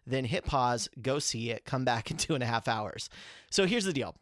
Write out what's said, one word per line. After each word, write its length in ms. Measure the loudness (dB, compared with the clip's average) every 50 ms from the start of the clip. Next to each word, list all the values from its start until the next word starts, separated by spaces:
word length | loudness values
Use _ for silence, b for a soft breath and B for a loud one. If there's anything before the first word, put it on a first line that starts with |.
| B
then 180 | -2 0 0 0
hit 220 | 0 -2 -2 0
pause, 420 | 0 2 2 4 2 2 0 -2 -6 -8 -6
go 160 | -2 0 0 0
see 320 | 0 0 -2 -2 -2 -4
it, 160 | -4 -6 -4
come 180 | -2 -2 0 2
back 260 | 2 2 2 0 -2
in 60 | -4
<laughs> 0 |
two 180 | -2 0 0 0
and 80 | 0
a 40 | 2
half 220 | 2 0 0 2 0
hours. 420 | 0 0 -2 -4 -6 -8 -10 B B B B B B B B B
So 160 | 2 4 4
here's 180 | 4 4 2 2
the 80 | 0
deal. 220 | 0 0 -2 -4 -6 -6